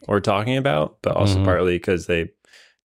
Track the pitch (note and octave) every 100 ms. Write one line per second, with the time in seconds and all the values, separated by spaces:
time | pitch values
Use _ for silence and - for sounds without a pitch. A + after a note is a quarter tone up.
0 | - G2+ G2 G2+ A2+ C3 C3+ D3 D2+ -
1 | - - G2 F#2+ F#2+ F2 F2+ F2 G#2 F2
2 | E2 E2+ E2 - _ - - _